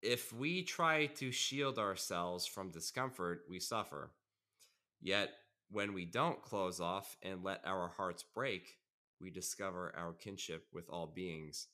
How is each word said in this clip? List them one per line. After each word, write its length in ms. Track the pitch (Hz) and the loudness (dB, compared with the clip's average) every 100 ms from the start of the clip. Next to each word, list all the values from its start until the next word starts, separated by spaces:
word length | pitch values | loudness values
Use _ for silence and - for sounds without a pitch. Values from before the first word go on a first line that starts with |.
"If 320 | 107 123 - | 4 2 0
we 300 | 113 143 180 | -2 2 2
try 420 | 180 - 165 156 147 | 0 4 6 8 6
to 260 | 147 131 | 2 -2
shield 460 | 123 - 139 139 127 | 2 0 4 2 4
ourselves 680 | 104 92 - 90 87 90 - | 2 2 0 2 2 0 -2
from 240 | - 95 | -2 -6
discomfort, 720 | 82 - - 131 127 87 87 87 | -4 -4 0 -2 0 0 0 -4
we 120 | 90 | -4
suffer. 560 | - 113 98 73 71 - _ _ _ _ - _ _ _ | -2 0 -2 -4 -8 -12 _ _ _ _ -20 _ _ _
Yet 380 | - 98 101 - - _ _ | 2 2 2 -4 -20 _ _
when 240 | 104 101 | 0 0
we 120 | 95 87 | 0 -2
don't 360 | 98 160 147 | 2 2 2
close 400 | - 104 92 87 | -2 0 0 2
off 360 | 85 95 95 - | 0 0 -2 -8
and 220 | 92 95 | -6 -4
let 220 | 92 95 - | -2 -2 0
our 240 | 95 87 | 0 0
hearts 340 | - 95 85 | 0 -2 -2
break, 560 | - - 135 95 - - _ _ _ _ | -8 -2 0 0 -4 -20 _ _ _ _
we 100 | 92 | -10
discover 680 | 82 87 - 98 90 90 - | -6 -6 -2 -2 -2 -4 -4
our 180 | 85 | -4
kinship 540 | 85 107 98 - 80 - | -6 -8 -8 -6 -6 -6
with 160 | 82 85 | -12 -6
all 160 | 85 82 | -4 -4
beings." 600 | 80 92 80 78 73 - | -4 -4 -4 -6 -8 -10